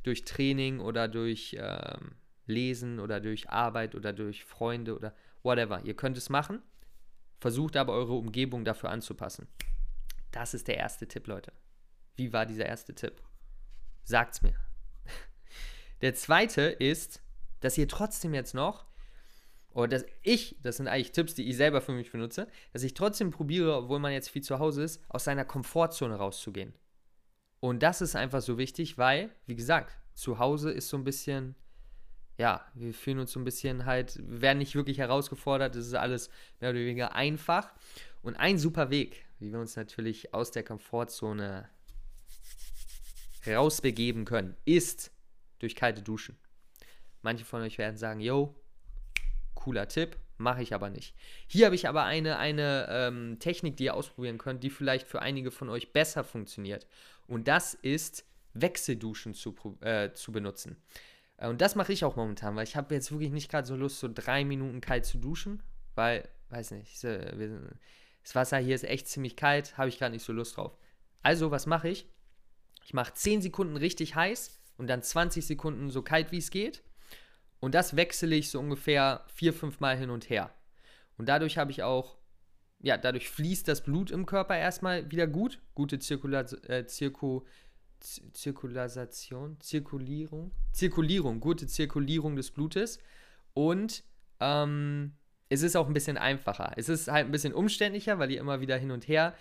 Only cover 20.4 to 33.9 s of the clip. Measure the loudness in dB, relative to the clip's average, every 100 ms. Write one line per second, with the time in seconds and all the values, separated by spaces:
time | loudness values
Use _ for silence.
20.4 | 4 -6 -6 -4 0 0 2 2 2 0
21.4 | -2 4 6 6 2 -2 -4 -4 -4 -4
22.4 | -8 -10 -12 -4 -4 0 0 2 0 0
23.4 | 0 4 4 4 2 0 0 0 -2 -6
24.4 | -2 0 2 2 -2 -4 -6 -4 0 0
25.4 | 0 -4 -2 2 2 2 -2 0 -2 -4
26.4 | -8 -8 -8 -12 _ _ _ _ _ _
27.4 | _ _ -2 4 4 4 0 0 0 0
28.4 | 0 0 0 -2 -4 4 6 6 2 -6
29.4 | -8 -4 2 2 2 -8 -14 -8 -2 2
30.4 | 4 4 0 -2 -4 -4 -2 -2 -2 -4
31.4 | -4 -10 -16 -18 -16 -14 -12 -12 -10 2
32.4 | 4 4 0 -10 -8 -6 -2 -2 -2 -4
33.4 | -4 -2 -2 -2 2